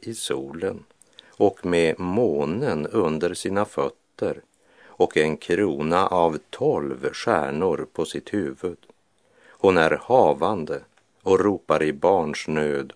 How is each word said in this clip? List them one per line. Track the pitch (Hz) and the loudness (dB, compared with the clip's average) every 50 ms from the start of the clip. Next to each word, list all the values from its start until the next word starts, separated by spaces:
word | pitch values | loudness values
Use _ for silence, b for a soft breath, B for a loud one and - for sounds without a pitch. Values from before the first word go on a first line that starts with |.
i | - 113 113 | -12 -12 -10
solen | - - - - 67 67 69 71 82 92 98 98 - - _ _ _ B B B B B | -10 -6 -6 -6 -6 -6 -10 -10 -8 -6 -6 -6 -8 -14 _ _ _ B B B B B
och | B B B 104 101 - - - | B B B 2 2 2 0 -2
med | 90 87 85 82 80 - - | 0 2 2 2 2 0 -2
månen | 90 87 92 110 123 101 76 73 73 73 85 113 147 127 87 76 76 76 | -4 -4 0 0 0 2 2 0 -2 -2 -2 -2 -2 -2 -2 -2 -4 -2
under | - 113 92 80 78 78 80 87 90 | 0 0 0 0 0 0 -2 -4 -4
sina | - - 95 95 101 104 | -4 -6 -2 -2 -2 -2
fötter | - - - 71 - - _ _ _ _ - - - 71 - - _ _ b b b b b b | -2 -2 -4 -4 -4 -4 _ _ _ _ -6 -4 -4 -4 -6 -10 _ _ b b b b b b
och | b b b 87 - - 80 | b b b 0 2 2 2
en | 76 78 76 - | 2 2 0 -2
krona | - - 87 87 104 92 73 69 76 78 85 90 98 92 | -2 -2 0 2 2 0 0 -2 -2 0 2 2 2 2
av | 92 90 85 82 78 - - _ | 2 2 2 2 2 -2 -8 _
tolv | - - 127 151 131 85 73 69 65 64 65 67 - | -8 -2 0 0 0 0 -2 -4 -6 -6 -6 -6 -6
stjärnor | - - 120 110 82 76 67 69 76 92 92 78 69 69 - _ | -4 -2 0 0 0 0 -2 -2 -2 0 0 0 -2 -4 -8 _
på | - 80 | -6 -6
sitt | - - 80 - - - | -6 -6 -10 -8 -6 -4
huvud. | 104 90 69 67 - - 90 85 - _ _ _ _ _ _ _ _ b b b b b b | -4 -4 -4 -6 -6 -8 -8 -8 -10 _ _ _ _ _ _ _ _ b b b b b b
Hon | b b - 98 92 85 | b b 2 4 6 6
är | 80 80 76 73 - | 4 4 2 0 0
havande | - 120 131 104 80 71 69 78 95 110 92 76 80 78 69 - _ _ _ _ _ _ _ | 2 4 6 6 4 4 2 0 -2 -2 -2 -4 -6 -8 -8 -8 _ _ _ _ _ _ _
och | _ 95 95 92 | _ 2 2 4
ropar | 92 104 98 - - - 78 78 78 | 4 2 0 0 0 0 0 2 2
i | 78 73 | 0 -2
barnsnöd | 71 - 90 98 92 80 76 73 - - - 78 78 76 73 71 69 69 65 - | 0 2 2 2 2 2 -2 -4 -8 -6 -4 -2 -2 0 0 -2 -4 -6 -8 -12